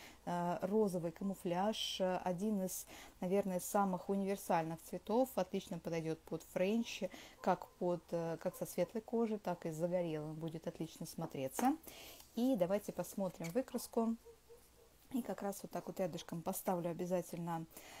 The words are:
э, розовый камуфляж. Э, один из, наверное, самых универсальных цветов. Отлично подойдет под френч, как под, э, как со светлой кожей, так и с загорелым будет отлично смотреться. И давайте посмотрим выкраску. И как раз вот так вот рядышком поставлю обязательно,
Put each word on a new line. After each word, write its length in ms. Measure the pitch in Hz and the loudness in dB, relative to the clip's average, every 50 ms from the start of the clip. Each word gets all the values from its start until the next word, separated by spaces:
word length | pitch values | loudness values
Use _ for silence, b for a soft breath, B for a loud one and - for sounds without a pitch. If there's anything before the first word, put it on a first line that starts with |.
| B B B B B | B B B B B
э, 340 | 175 175 175 175 175 175 - | -2 0 0 2 2 0 0
розовый 500 | - 185 202 220 214 196 170 180 160 170 | 0 2 4 4 4 4 4 0 0 -2
камуфляж. 880 | 160 - 190 196 185 - - 180 170 175 196 214 220 - - - - - | -2 -2 -2 -4 -2 -2 -2 0 2 4 4 2 2 0 -2 -2 0 2
Э, 160 | 190 185 180 175 - | 2 2 2 2 2
один 380 | 185 180 170 202 220 214 190 | 0 0 0 2 2 2 2
из, 240 | 185 180 - - - B B B B B B B | 0 0 -2 -4 -8 B B B B B B B
наверное, 400 | 185 180 190 202 202 196 180 180 | 0 4 4 4 4 4 0 -2
самых 480 | - - - 208 196 190 185 175 - - | 0 2 4 4 4 4 2 0 0 0
универсальных 720 | 196 196 196 196 202 196 - - 190 165 160 160 165 - | 0 2 2 2 0 0 2 2 4 4 2 2 -2 -6
цветов. 460 | - - - 180 - - 208 240 262 - - | -8 -8 -8 -6 -2 2 4 4 4 4 2
Отлично 440 | 208 185 - - 190 - - 180 165 | 0 0 0 0 -4 -4 -4 -6 -6
подойдет 400 | - 165 165 170 160 160 160 156 | -4 -2 -2 0 0 0 -2 -4
под 220 | - - 165 156 - | -4 -6 -6 -6 -4
френч, 580 | - - 185 185 196 220 233 233 - - - 202 180 B B B B B B | -2 0 2 4 4 4 2 2 0 -4 -4 -6 -6 B B B B B B
как 240 | B 196 180 - - - - - | B 4 4 4 0 -6 -6 0
под, 220 | 185 175 175 170 - - | 2 2 2 2 0 -2
э, 260 | - 170 165 165 165 - | -2 -2 0 0 -2 -2
как 160 | - 185 - | -2 -4 -4
со 80 | - 170 | -4 -6
светлой 380 | - - - 180 175 - 226 | -2 0 0 0 0 0 -4
кожей, 360 | - - - 226 233 214 220 208 | -4 0 0 2 2 2 0 0
так 280 | - 185 175 - - | 0 -2 -2 -2 -2
и 40 | 165 | -4
с 60 | 156 | -2
загорелым 580 | 156 170 175 175 180 175 165 156 151 151 156 156 | 0 0 2 2 2 2 0 0 -2 -4 -4 -4
будет 320 | 156 160 165 160 160 - | -4 -4 -4 -6 -6 -6
отлично 380 | 175 - - 165 156 - - 170 | -6 -4 -4 -6 -6 -6 -8 -10
смотреться. 720 | - - - 165 - - 143 131 135 - - 240 262 302 - - B B B B B B B B B - | -8 -6 -6 -6 -4 -2 -2 -2 -2 0 4 4 4 4 2 -2 B B B B B B B B B 0
И 200 | 226 240 262 269 | 2 4 4 6
давайте 360 | 190 175 170 196 208 - - | 4 4 4 2 2 0 -2
посмотрим 580 | - - 175 - - - 196 185 - - 160 165 | -4 -4 -4 -4 -2 -2 -2 -2 -2 -4 -6 -2
выкраску. 640 | 170 247 262 - - 233 - - - 240 226 226 226 - - 466 453 - - - - - - - - - - - - - - - | 0 0 0 0 -2 -6 -4 -2 0 2 2 2 2 0 -4 -14 -20 -20 -20 -20 -20 -20 -20 -20 -20 -20 -20 -20 -20 -20 -10 -4
И 100 | - 254 | -2 -2
как 200 | 240 - 190 - | 0 -2 -2 -2
раз 200 | 208 196 196 - | -2 -4 -4 -4
вот 80 | - 175 | -6 -6
так 160 | - 175 - | -6 -6 -6
вот 140 | - 175 - | -4 -2 0
рядышком 420 | 190 175 156 170 - - - 165 | 0 0 0 -4 -6 -6 -6 -4
поставлю 480 | 160 185 190 - - 208 185 175 170 175 | -2 -2 -4 -2 0 0 2 2 2 0
обязательно, 760 | 165 170 180 175 185 180 170 - - 170 170 170 170 165 160 - B B B B B B | -2 -2 0 0 0 0 0 -2 -4 -4 -2 -2 -2 -2 -4 -6 B B B B B B